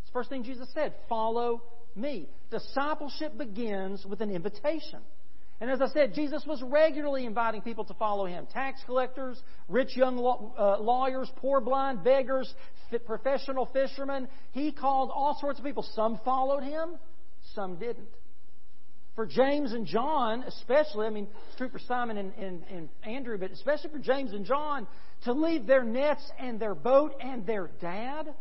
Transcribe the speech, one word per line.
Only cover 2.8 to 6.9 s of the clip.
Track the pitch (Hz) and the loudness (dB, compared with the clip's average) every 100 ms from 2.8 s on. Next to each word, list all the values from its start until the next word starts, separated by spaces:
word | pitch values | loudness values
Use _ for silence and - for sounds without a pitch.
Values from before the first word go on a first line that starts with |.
| 294 302 285 - 311 214 | 2 0 0 0 -2 -2
begins | 254 196 233 196 190 196 - | -2 0 0 0 0 0 -2
with | 202 | 0
an | 214 | 0
invitation. | 185 180 - 294 320 - 226 - - - - - - | 0 0 0 0 0 -2 -2 -2 -2 -2 -2 -2 0
And | 233 | 0
as | 262 | 2
I | 262 | 2
said, | 302 269 | 4 2
Jesus | 180 302 285 277 | 2 0 0 0
was | 285 | -2
regularly | 254 294 320 | 2 4 4